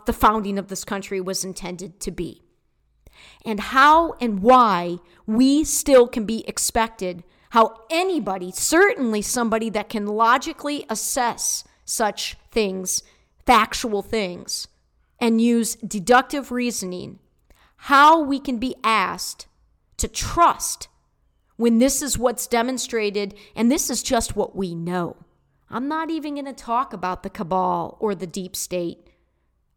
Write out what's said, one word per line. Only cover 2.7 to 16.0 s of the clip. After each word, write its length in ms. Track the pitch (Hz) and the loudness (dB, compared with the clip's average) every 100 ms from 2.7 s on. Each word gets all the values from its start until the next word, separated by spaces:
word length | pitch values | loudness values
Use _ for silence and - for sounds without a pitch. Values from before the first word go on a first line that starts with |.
| _ _ _ - _ - _ - | _ _ _ -20 _ -20 _ -8
And 140 | 208 | -6
how 540 | - 262 294 311 330 - | 0 6 8 6 4 -2
and 200 | 240 196 | -4 2
why 580 | 214 254 226 180 175 175 _ _ - | 6 8 8 2 -2 -8 _ _ -2
we 400 | 220 262 294 302 | 4 4 4 2
still 420 | - - 262 240 | -2 6 6 6
can 180 | 247 202 | 0 -4
be 220 | 220 - | -6 -6
expected, 760 | - - 233 226 - 180 175 - _ _ | -6 -2 -2 -2 -4 -8 -8 -18 _ _
how 320 | 233 220 - - | 4 4 0 -4
anybody, 600 | 330 381 320 202 190 185 | -2 0 0 -2 -6 -8
certainly 680 | - - 320 403 - 240 214 | -4 2 4 4 4 -2 -2
somebody 480 | 196 240 226 226 226 | -2 -2 0 0 -2
that 180 | 208 208 | -4 -6
can 160 | 220 208 | -6 -4
logically 800 | 208 226 262 311 - 294 294 - | 2 4 2 0 -8 -8 -8 -6
assess 760 | 220 - 269 240 - - - - _ | -6 -4 -2 -2 -2 -4 -6 -10 _
such 540 | - - 208 202 - - _ | -8 -2 -2 -2 -10 -12 _
things, 520 | 226 202 190 185 - _ _ _ _ - | -2 -2 -4 -6 -8 _ _ _ _ 4
factual 560 | 233 226 - 240 202 | 4 4 -4 -4 -4
things, 680 | 196 226 185 175 - - - _ _ _ _ - | -2 -4 -4 -8 -10 -12 -12 _ _ _ _ -4
and 220 | 233 226 | 0 2
use 340 | 233 233 226 - | 2 2 0 -6
deductive 760 | 208 208 | -8 -6